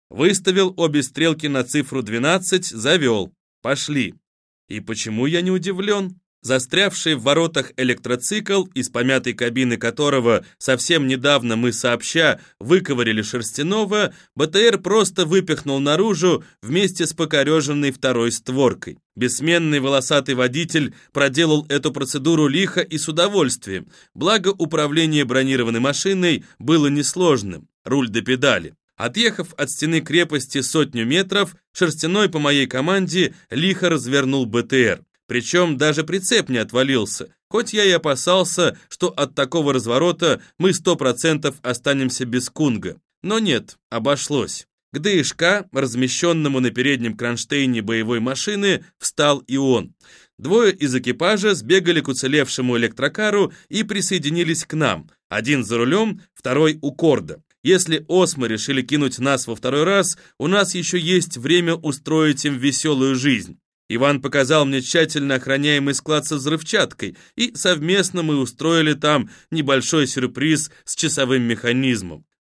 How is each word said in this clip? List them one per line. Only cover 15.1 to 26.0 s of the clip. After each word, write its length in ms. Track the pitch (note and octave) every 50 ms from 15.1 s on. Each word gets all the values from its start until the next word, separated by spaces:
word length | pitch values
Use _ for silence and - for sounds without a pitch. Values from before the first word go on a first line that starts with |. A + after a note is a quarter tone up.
| - F#3+ E3+
выпихнул 560 | D3+ F#3 F#3+ F#3+ E3 D3+ - - C#3+ C3+ C3+
наружу 640 | C#3 C#3+ D3+ F3 G#3+ A3+ F#3 D3+ F3+ F3+ D3 - - - _ _
вместе 440 | G2 A#2 D3+ F#3+ G#3 F#3+ F#3+ - E3
с 80 | D3+ D#3+
покореженной 760 | - E3 D3+ D#3 C#3+ C3+ D3 D#3+ D#3+ C3+ C#3+ C#3+ D3 C#3+ C#3
второй 380 | C3+ - - C3 B2 A#2 A#2 A#2
створкой. 680 | A2+ - - B2+ B2+ C#3 C3+ A#2 F#2+ - - F#2 - - _ _ _
Бессменный 640 | G2+ C#3 B2+ - - C#3 E3 F3 E3+ E3 D3+ D3 C#3+
волосатый 540 | B2+ C#3 C#3 C3+ - - D#3 C#3+ C3 C#3 B2+
водитель 600 | B2 B2+ B2 B2+ E3 E3+ E3+ E3 D#3 C#3 G2+ - - _ _
проделал 520 | - C#3 C#3 C#3 B2+ D#3 E3+ D#3 D3+ D3+ D3+ D#3
эту 220 | C#3+ C#3+ - -
процедуру 540 | - C3+ C#3+ - - C#3 C3 E3 E3 D#3 D3+ C#3
лихо 320 | C#3 F#3 G3 F#3 - F3+
и 180 | - - D#3+ D3
с 100 | - E3
удовольствием, 800 | D3+ E3 F3+ G3+ G3+ F#3 D3 B2 - - - G2 F#2+ F2 - - _ - _ _
благо 360 | - F#2+ C#3+ F#3+ A3+ G#3 E3+ G3
управление 760 | G3 - E3+ D3 E3 D#3 D3 C#3+ D3 E3 E3 D#3+ D3+ D3 C3
бронированной 560 | A#2 B2 C3 C3 C3+ C3+ B2 A#2 A#2 A#2 A2+
машиной 640 | B2+ C#3+ C#3+ -